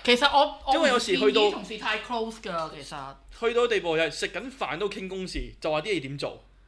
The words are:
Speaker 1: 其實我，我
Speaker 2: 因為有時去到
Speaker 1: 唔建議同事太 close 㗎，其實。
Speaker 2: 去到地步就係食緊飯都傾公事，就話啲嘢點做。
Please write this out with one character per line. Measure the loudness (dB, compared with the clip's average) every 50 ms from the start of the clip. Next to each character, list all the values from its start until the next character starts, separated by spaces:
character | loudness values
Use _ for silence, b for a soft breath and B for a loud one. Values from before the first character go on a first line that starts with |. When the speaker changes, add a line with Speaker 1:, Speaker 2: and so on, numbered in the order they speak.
| 2
Speaker 1:
其 | 4 4 6
實 | 4 4 6
我， | 6 4 4 2 -4 -2
我 | 0 2
Speaker 2:
因 | 4
為 | 4 4
有 | 4 2
時 | 2 2 0 4
去 |
到 | 4 4
Speaker 1:
唔 |
建 | 6 6 4
議 | 4
同 | 4 0 -6
事 | -8 -10 -6
太 | -4 -2 -2 -4
close | -4 -4 -4 -4 -4 -4 -6 -8
㗎， | -8 -6 -4 -4 -4 -4 -8
其 | -12 -12
實。 | -12 -10 -10 -10 -12 -14 -16 -20 -20 -10 -2
Speaker 2:
去 | -2 2 4
到 | 4 4 4
地 | 2 0
步 | 2 2 2
就 | 2 2
係 | 0
食 | 0 -2 -4 -4
緊 | -4 -6 -8 -8
飯 | -8 -6 -6 -4 -4 -4
都 | -4 -4
傾 | -4 -6 -8 -8
公 | -6 -6 -8 -6
事， | -6 -6 -8 -8 -10 -6
就 | -4 -2
話 | 0 0
啲 | 0
嘢 | 0 -2 -2
點 | -2 -4 -6 -6
做。 | -6 -6 -6 -8 -14 -20 _ _ _